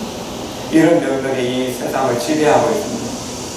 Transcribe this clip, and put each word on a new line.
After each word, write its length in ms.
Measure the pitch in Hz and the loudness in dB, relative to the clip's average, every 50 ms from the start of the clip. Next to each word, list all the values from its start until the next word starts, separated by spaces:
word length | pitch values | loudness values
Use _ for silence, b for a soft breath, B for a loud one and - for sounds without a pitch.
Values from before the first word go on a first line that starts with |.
| - - - - - - - - - - - - - 127 | -8 -8 -8 -10 -10 -8 -8 -8 -10 -10 -10 -10 -6 2
이런 280 | 151 160 156 170 170 151 | 4 6 6 6 6 4
병들이 680 | 139 131 135 135 135 135 131 123 123 123 127 127 127 127 | 2 0 -2 -2 -2 -2 -2 0 -2 -2 0 -2 -2 -2
이 40 | 120 | -4
세상을 460 | 120 - - - 131 135 131 120 117 | -4 -4 -2 -2 0 0 0 0 -2
지배하고 500 | - 156 156 156 151 143 147 - 117 - | 0 0 2 4 4 6 6 6 4 4
있습니다. 380 | 107 - - - - - - - - - - - - - - - - | 2 0 -2 -4 -6 -6 -6 -6 -8 -8 -8 -8 -8 -8 -10 -10 -8